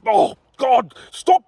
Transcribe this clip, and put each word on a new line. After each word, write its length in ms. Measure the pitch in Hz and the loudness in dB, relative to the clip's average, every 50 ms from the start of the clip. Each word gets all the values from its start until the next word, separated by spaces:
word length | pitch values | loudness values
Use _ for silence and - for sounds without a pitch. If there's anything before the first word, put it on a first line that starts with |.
| _ | _
Oh, 280 | - 220 202 160 - - _ _ _ _ | -2 0 0 0 -2 -4 _ _ _ _
God, 380 | _ 277 262 254 233 208 156 _ - - - | _ -2 0 0 0 0 -4 _ -20 -20 -20
stop 340 | - - - - 370 370 _ | -20 -10 0 0 0 0 _